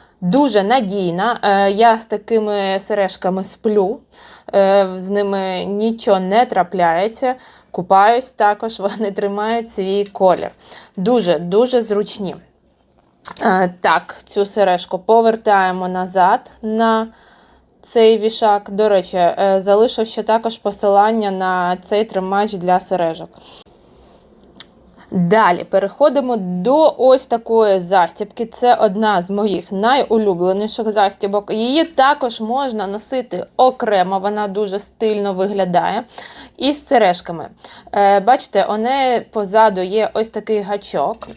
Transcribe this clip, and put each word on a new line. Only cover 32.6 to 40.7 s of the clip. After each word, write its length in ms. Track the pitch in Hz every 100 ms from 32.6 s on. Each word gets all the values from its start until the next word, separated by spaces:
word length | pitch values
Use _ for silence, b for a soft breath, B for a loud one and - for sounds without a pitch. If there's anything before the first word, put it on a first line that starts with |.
| 269 214 196
носити 600 | 208 - 262 240 - - -
окремо, 600 | 254 254 214 196 180 196
вона 300 | 202 208 208
дуже 300 | 190 208 196
стильно 560 | - - 220 208 202
виглядає. 680 | 185 196 202 185 175 175 208 240 B B B B -
І 160 | 269
з 140 | 285 -
сережками. 600 | 247 196 175 - 165 - - B B B
Е, 280 | 208 196 202
бачите, 440 | 196 285 - 202
у 120 | - 214
неї 440 | 233 277 262 233
позаду 600 | - 220 196 220 220 185
є 300 | 185 214 208
ось 140 | - 220
такий 320 | 214 214 214
гачок. 680 | 190